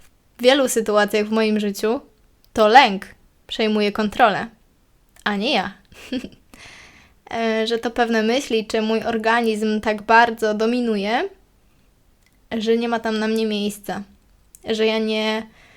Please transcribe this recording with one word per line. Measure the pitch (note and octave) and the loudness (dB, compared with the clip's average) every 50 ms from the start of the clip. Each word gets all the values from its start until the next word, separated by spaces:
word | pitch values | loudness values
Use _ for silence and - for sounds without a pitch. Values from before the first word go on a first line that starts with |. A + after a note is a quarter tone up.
| - - _ _ _ _ _ - | -20 -20 _ _ _ _ _ 0
w | A#3+ | 4
wielu | B3 C4+ D4 C4 B3 | 4 4 4 4 2
sytuacjach | - A#3 G#3+ G#3+ G#3 G#3 G#3 G3+ A3 G#3+ G#3 | 0 -2 0 2 2 2 2 2 2 0 0
w | G#3+ | 0
moim | A3 A3 A3 G#3+ G#3+ G#3 | 0 0 0 2 0 0
życiu | G#3 G#3 G3 - - G#3+ A#3 C#4 - - _ _ _ _ _ _ _ _ - | -2 -4 -4 -2 -2 -2 -2 -2 -6 -12 _ _ _ _ _ _ _ _ 0
to | - A3 G#3+ | 2 4 8
lęk | A3 A3 C#4 A3+ F#3+ F#3+ - - - _ _ _ _ _ _ - | 8 8 8 6 2 -2 -8 -12 -20 _ _ _ _ _ _ -10
przejmuje | - - A3 G#3+ G#3+ G#3+ G#3 G#3 | -6 -2 -2 0 0 0 0 0
kontrolę. | G3+ - G#3+ G#3 - - B3+ G#3+ F#3 D3 G#3 - - _ _ _ _ _ _ _ _ _ _ _ _ - - | -2 -2 -4 -2 0 2 2 2 2 0 -6 -10 -12 _ _ _ _ _ _ _ _ _ _ _ _ -8 -6
A | G#3 G3+ | -4 -4
nie | G3 G#3 C4+ D4 | -2 -2 -2 -2
ja. | G3+ F3+ F#3+ - - _ _ - - - - | -2 -2 -4 -8 -14 _ _ -20 -20 -14 -10
<laughs> | B3+ - - - - - _ _ - - - - - - - - - - - _ _ _ - - - | -10 -10 -10 -12 -18 -20 _ _ -20 -20 -20 -20 -20 -20 -20 -20 -20 -20 -20 _ _ _ -18 -10 -6
E, | - - A3+ A3 A3 A3 A3 | -4 -2 -2 -2 -2 -2 -2
że | A#3 A3+ | -2 -4
to | A3+ A#3+ | -4 -4
pewne | A#3 - A#3+ A3+ A#3 A3 G#3+ | -2 0 0 0 0 0 0
myśli, | A3 A#3 C#4 C#4+ - A#3+ A3 G#3 | 0 0 -2 -2 -2 -4 -4 -4
czy | A3 - A3 | -2 -2 -2
mój | A3 A3 A3 A3 G#3+ | -2 0 -2 -2 -2
organizm | A#3 A#3 A3 G#3+ A3 A3+ A#3+ A#3 A3+ A3 G#3 A3 G#3+ G#3+ G#3+ | -2 -4 -2 0 0 0 0 0 0 -2 -2 -2 -2 -2 -2
tak | G#3+ A3+ G#3+ G#3 | -2 -4 -4 -4
bardzo | G3+ - A3+ A3+ A#3+ A#3 A3+ - A3 G#3+ G#3+ | 0 4 6 6 6 4 2 -2 -2 -2 0
dominuje, | G#3 A3 A3+ A#3+ B3 A#3+ A#3 G#3+ G3+ F#3+ G#3 A3+ C4 F4+ G4 - _ _ _ _ _ _ _ _ _ _ _ _ _ _ _ _ _ _ _ _ _ _ - A3+ A#3 | 0 0 0 0 0 -2 -2 -2 -2 -2 -2 -2 -2 -4 -4 -8 _ _ _ _ _ _ _ _ _ _ _ _ _ _ _ _ _ _ _ _ _ _ -10 -8 -4
że | G#3 A3+ A3+ A#3 | 0 0 2 2
nie | A#3 A#3 | 0 0
ma | A#3 A3 | -2 -2
tam | A3+ A3+ A3 G#3+ | -2 -2 -2 -2
na | G#3+ A3 | -2 0
mnie | A3 A3+ A3 | 0 0 0
miejsca. | A3 G#3+ G#3 G#3 G#3 G3+ - - - F3+ G3+ G3+ - - _ _ _ _ _ _ _ - - - A3 | 0 -2 -2 -2 -4 -6 -8 -10 -10 -10 -10 -10 -14 -20 _ _ _ _ _ _ _ -20 -14 -8 -6
Że | A3+ G#3+ A3 | -2 0 0
ja | A3 A3 A3 | 0 0 0
nie | A3 A3 A3 G#3+ G#3+ A3 A3 A3 A3 - - - - - - | -2 -2 -2 -2 -2 -2 -4 -4 -6 -10 -18 -20 -20 -20 -20